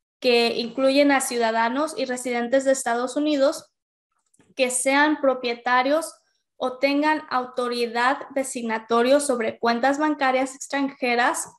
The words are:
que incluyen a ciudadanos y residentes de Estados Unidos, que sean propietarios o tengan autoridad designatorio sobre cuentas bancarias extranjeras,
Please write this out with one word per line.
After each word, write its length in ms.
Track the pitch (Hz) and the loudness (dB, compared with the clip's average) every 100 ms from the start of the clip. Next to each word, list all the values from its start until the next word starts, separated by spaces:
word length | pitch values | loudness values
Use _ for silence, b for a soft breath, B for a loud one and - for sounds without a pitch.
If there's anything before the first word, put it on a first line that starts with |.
| _ _ | _ _
que 340 | 254 233 233 233 | 2 2 2 -2
incluyen 540 | 233 - 269 277 285 | -6 0 2 4 4
a 100 | 269 | 2
ciudadanos 800 | - 240 226 226 233 262 311 277 | 0 -2 0 0 0 -2 -4 -4
y 60 | |
residentes 600 | 254 247 254 240 233 269 | -6 -6 -4 -4 0 0
de 60 | 269 | 2
Estados 460 | 269 240 233 254 294 | 0 0 -2 -2 -2
Unidos, 560 | 302 285 269 320 - _ _ _ _ _ _ _ _ | 0 2 0 0 -12 _ _ _ _ _ _ _ _
que 160 | - 247 | -4 -2
sean 500 | 247 269 277 302 294 | 0 0 2 2 2
propietarios 920 | 269 254 240 240 247 247 262 311 320 - _ _ _ | 0 0 -4 -4 0 0 2 0 -2 -14 _ _ _
o 240 | _ 262 254 | _ -6 -2
tengan 480 | 277 285 302 311 - | 0 2 0 0 -2
autoridad 920 | 254 247 - 240 240 233 233 247 285 - 269 | -6 -4 -6 -4 -4 -4 0 0 0 -4 -6
designatorio 840 | 269 247 233 220 - 233 247 285 | -6 -6 -6 -6 0 2 4 4
sobre 400 | 285 226 220 - | 2 -2 -4 -2
cuentas 400 | 233 233 262 285 | -2 2 0 2
bancarias 560 | 302 294 269 254 269 | 0 2 2 2 -2
extranjeras, 920 | - - 277 269 - 247 240 262 330 - | -8 -8 -4 -4 -2 -2 2 0 -2 -8